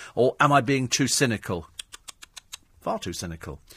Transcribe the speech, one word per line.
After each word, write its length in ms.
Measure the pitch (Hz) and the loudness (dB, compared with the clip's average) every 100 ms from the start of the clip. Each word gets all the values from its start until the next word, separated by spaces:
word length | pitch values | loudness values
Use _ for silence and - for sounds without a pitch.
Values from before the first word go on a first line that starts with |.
| - | -12
Or 220 | - 127 - | 2 2 4
am 100 | 143 | 6
I 80 | 143 | 6
being 300 | 120 135 123 | 4 0 0
too 180 | - 131 | 0 2
cynical?" 600 | - 135 104 - 87 - _ - - - - - - _ - _ _ | 2 2 0 -4 -6 -8 _ -20 -20 -20 -20 -20 -20 _ -20 _ _
Far 180 | - 220 | -8 -6
too 140 | - | -6
cynical. 480 | 85 87 80 - 71 _ | -8 -10 -10 -12 -14 _